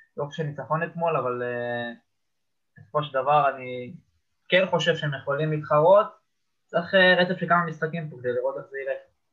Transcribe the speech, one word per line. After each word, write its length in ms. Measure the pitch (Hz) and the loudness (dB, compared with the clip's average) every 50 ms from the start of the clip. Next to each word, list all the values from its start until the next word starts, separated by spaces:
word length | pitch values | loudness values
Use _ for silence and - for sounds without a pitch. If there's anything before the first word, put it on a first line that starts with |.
| - _ - | -20 _ -10
לא 80 | - 147 | -8 -8
חושב 180 | 147 - 165 | -8 -6 -6
שניצחון 400 | 156 143 - - - - 151 160 | -6 -6 -6 -8 -6 -4 -4 -2
אתמול, 340 | 170 170 - 170 165 170 156 | -4 -4 -6 -4 -2 0 0
אבל, 260 | 139 127 123 123 123 | 0 -2 -2 -4 -4
אה, 500 | 123 123 120 120 120 120 120 120 120 117 117 - _ _ _ _ _ _ _ _ _ _ _ _ _ _ _ - | -4 -4 -4 -4 -4 -4 -4 -4 -6 -6 -10 -14 _ _ _ _ _ _ _ _ _ _ _ _ _ _ _ -20
בסופו 260 | - _ - 151 147 | -10 _ -4 -4 -4
של 80 | 143 | -2
דבר 380 | 131 135 127 139 147 151 143 135 131 | -4 -2 2 2 4 4 4 2 0
אני 400 | 131 127 123 127 123 123 123 - - _ _ _ _ _ _ _ _ _ - | -4 -8 -10 -10 -10 -10 -12 -14 -18 _ _ _ _ _ _ _ _ _ 2
כן 180 | 180 185 185 180 | 2 2 4 2
חושב 260 | 175 160 151 175 156 | 0 0 0 0 -2
שהם 140 | 156 156 147 139 131 | 0 -2 -6 -6 -6
יכולים 300 | - 143 139 143 156 156 | -6 -4 -2 -2 -2 -2
להתחרות. 540 | 156 151 151 - 151 151 156 175 196 180 330 - - _ _ _ _ _ _ _ _ _ _ | -2 -4 -2 0 2 4 6 8 8 6 6 2 -4 _ _ _ _ _ _ _ _ _ _
צריך, 280 | _ - 170 175 - 196 | _ -4 -4 -2 2 4
אה, 200 | 190 185 185 180 | 4 6 6 6
רצף 260 | 175 180 180 180 180 | 4 4 2 0 -2
של 80 | 175 160 | 0 2
כמה 160 | 170 175 175 | 2 2 2
משחקים 440 | 160 151 - 160 156 156 170 156 151 | 0 -4 -6 -6 -6 -6 -6 -10 -10
פה 60 | 127 123 | -10 -6
כדי 100 | 120 123 | -4 -4
לראות 240 | 120 127 127 135 139 143 | -2 -2 -2 -4 -4 -6
איך 80 | - - | -10 -12
זה 80 | 135 135 | -12 -10
ילך. 200 | 135 135 131 - - _ _ _ _ _ | -6 -6 -8 -8 -10 _ _ _ _ _